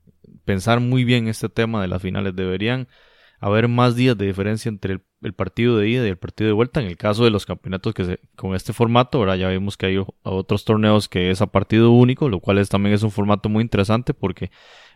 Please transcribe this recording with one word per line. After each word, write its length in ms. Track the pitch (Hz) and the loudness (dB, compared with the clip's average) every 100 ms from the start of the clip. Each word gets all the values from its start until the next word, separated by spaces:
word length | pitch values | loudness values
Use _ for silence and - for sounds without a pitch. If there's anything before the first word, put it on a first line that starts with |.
| _ _ _ - | _ _ _ -16
pensar 360 | - 98 107 117 | -6 -4 0 0
muy 240 | 123 127 | 2 0
bien 240 | 120 123 113 | 2 0 0
este 220 | 113 110 | -6 -6
tema 320 | - 113 113 | -4 -2 -2
de 60 | 92 | -4
las 140 | 90 | -4
finales, 340 | 92 101 98 92 | -6 -6 -6 -4
deberían 520 | 92 92 107 127 127 _ _ _ _ _ | -6 -4 -4 -4 -8 _ _ _ _ _
haber 280 | 101 107 120 | -2 0 2
más 280 | 120 123 120 | 2 2 2
días 220 | 127 110 | 2 2
de 100 | 98 | -2
diferencia 420 | 95 101 107 117 | -2 -4 -4 -6
entre 240 | 104 98 | -8 -6
el, 80 | 95 - _ | -6 -10 _
el 120 | 113 | -12
partido 440 | - 98 - 120 113 | -8 -8 0 2 2
de 120 | 104 | 2
ida 160 | 123 113 | 0 -2
y 40 | |
el 80 | 90 | -4
partido 300 | 92 - 110 | -10 -4 0
de 60 | |
vuelta. 260 | 104 123 - | 2 0 -2
En 80 | 104 | -6
el 100 | 85 | -4
caso 280 | 104 104 120 | -2 2 2
de 60 | |
los 140 | 104 - | 2 -4
campeonatos 480 | 87 - 92 113 | -10 -8 -6 -6
que 120 | - 90 | -4 -4
se, 140 | 90 - - | -6 -12 -12
con 200 | 95 92 | -6 -6
este 180 | - | -6
formato, 460 | 107 113 120 127 147 | -2 2 2 2 0
¿verdad? 160 | 95 92 | 0 0
Ya 140 | 92 | 0
vimos 260 | 92 101 - | -2 -4 -4
que 120 | 95 | -2
hay 100 | 95 | -2
o-, 180 | 95 - | -4 -8
otros 420 | - 95 92 104 - | -6 -6 -2 -4 0
torneos 440 | 110 107 107 - | 2 4 4 2
que 220 | 92 90 | -2 0
es 100 | 92 | 0
a 60 | 101 | 0
partido 440 | 95 98 107 117 | 0 2 4 6
único, 380 | 120 123 131 147 | 8 6 4 -2
lo 100 | 92 | -2
cual 200 | - 101 | 0 2
es, 100 | 98 | 2
también 260 | - 101 104 | 0 0 0
es 80 | |
un 80 | 110 | 0
formato 380 | 101 101 104 110 | -2 0 0 0
muy 120 | 107 | -2
interesante 520 | 117 98 98 113 123 | 0 0 0 0 -2
porque 380 | 143 98 87 - - - - - | -6 -6 -6 -10 -14 -20 -20 -20